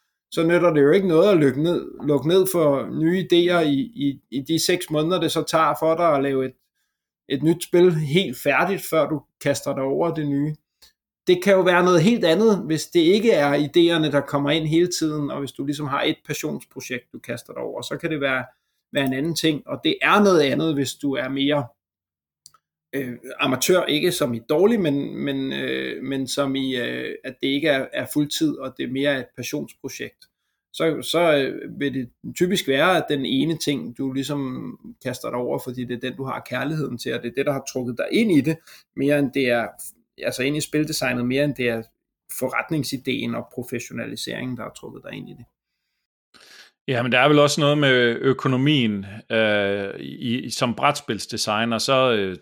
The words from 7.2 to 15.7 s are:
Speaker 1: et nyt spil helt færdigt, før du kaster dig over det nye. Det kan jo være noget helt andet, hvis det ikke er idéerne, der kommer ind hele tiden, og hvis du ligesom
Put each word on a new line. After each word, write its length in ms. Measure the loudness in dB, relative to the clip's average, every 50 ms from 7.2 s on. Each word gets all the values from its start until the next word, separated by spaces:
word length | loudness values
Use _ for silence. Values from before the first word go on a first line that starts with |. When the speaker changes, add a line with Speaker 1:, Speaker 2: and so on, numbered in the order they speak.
| _ -6
Speaker 1:
et 140 | -4 0 2
nyt 200 | 0 0 0 -2
spil 300 | 0 4 6 6 6 4
helt 440 | 2 0 0 2 0 0 0 -4 -4
færdigt, 440 | -2 0 2 2 2 0 -2 -4 -4 -2
før 200 | 0 0 0 0
du 120 | -2 -6 -6 _ _ _
kaster 320 | -2 -2 -2 -2 -4 -6 -4
dig 100 | -4 -2
over 300 | -2 0 0 0 -2 -2
det 140 | -2 -4 -2
nye. 280 | -2 -2 -2 -2 -4 -8 _ _ _ _ _ _ _ _ _ _ _ _ _ 2
Det 160 | 2 4 4
kan 100 | 4 4
jo 80 | 6
være 220 | 6 4 4 6 6
noget 180 | 6 6 6
helt 240 | 6 6 4 4 4
andet, 380 | 4 4 6 6 4 4 4 2
hvis 200 | -2 -2 -4 -4
det 140 | 0 2 4
ikke 320 | 6 6 4 6 4 4
er 220 | 4 4 4 2 2
idéerne, 580 | 2 0 2 4 4 4 4 4 2 0 2
der 100 | 2 0
kommer 280 | 0 0 -2 -2 0 0
ind 180 | 0 0 0 2
hele 200 | 2 2 2 2
tiden, 440 | 0 -2 -2 -2 -2 -2 -4 -4
og 80 | -4 -6
hvis 120 | -8 -8
du 140 | -8 -8 -6
ligesom 220 | -6